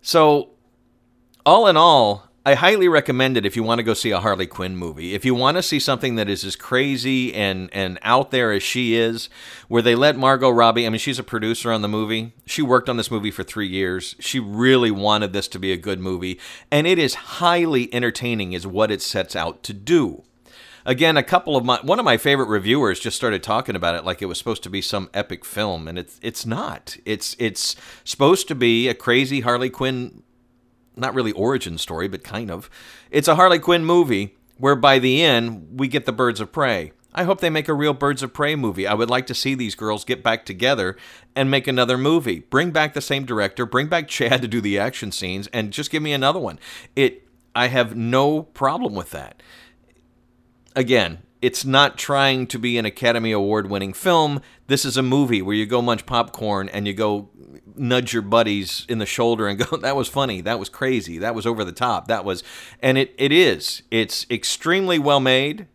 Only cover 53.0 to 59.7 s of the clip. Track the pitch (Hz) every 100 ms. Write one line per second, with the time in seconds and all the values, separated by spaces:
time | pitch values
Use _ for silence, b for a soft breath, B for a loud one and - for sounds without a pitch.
53 | 120 117 113 107 101 107 98 101 98 92
54 | 185 170 151 143 b b - 135 139 120
55 | 131 135 135 110 92 104 107 123 120 113
56 | - 123 117 - 107 101 95 101 101 98
57 | 107 104 101 _ 67 69 - - 123 123
58 | 117 117 101 113 113 101 92 - - 117
59 | 104 - 117 113 104 101 120